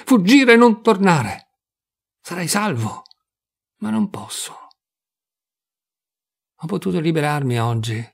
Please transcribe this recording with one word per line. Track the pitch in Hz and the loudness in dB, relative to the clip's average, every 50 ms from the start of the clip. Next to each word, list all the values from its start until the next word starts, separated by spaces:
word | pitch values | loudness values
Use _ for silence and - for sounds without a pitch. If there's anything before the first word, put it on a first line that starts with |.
| - | 0
fuggire | - 262 226 175 185 262 285 269 247 233 | 2 2 4 4 4 4 4 6 6 6
e | 233 | 6
non | 240 240 214 - | 6 6 4 2
tornare. | - 226 220 196 196 190 170 147 117 101 87 - _ _ _ _ _ _ _ _ _ _ _ _ _ _ _ _ | 0 0 0 2 4 2 2 2 0 -4 -8 -12 _ _ _ _ _ _ _ _ _ _ _ _ _ _ _ _
Sarei | - - 175 180 175 156 | -16 -12 -10 -8 -6 -4
salvo, | - 202 208 208 143 113 113 110 - - - _ _ _ _ _ _ _ _ _ _ _ _ _ _ - | -2 -2 -2 -2 -4 -4 -4 -6 -8 -12 -18 _ _ _ _ _ _ _ _ _ _ _ _ _ _ -12
ma | 107 107 | -8 -4
non | 110 110 104 98 | -2 -2 -2 -2
posso. | - 104 104 110 - - - - - - - - _ _ _ _ _ _ _ _ _ _ _ _ _ _ _ _ _ _ _ _ _ _ _ _ _ _ _ _ _ _ _ _ _ _ _ _ _ | -4 -10 -14 -12 -12 -12 -12 -12 -14 -18 -20 -20 _ _ _ _ _ _ _ _ _ _ _ _ _ _ _ _ _ _ _ _ _ _ _ _ _ _ _ _ _ _ _ _ _ _ _ _ _
Ho | - - | -14 -12
potuto | 165 202 175 165 190 180 180 | -8 -8 -6 -6 -4 -4 -4
liberarmi | 156 165 165 160 147 147 147 147 139 127 120 120 | -2 -2 -2 -2 -2 -2 -4 -4 -4 -2 -2 -2
oggi, | 113 117 117 113 110 113 113 113 117 - | -2 -2 -2 -4 -4 -6 -6 -8 -10 -12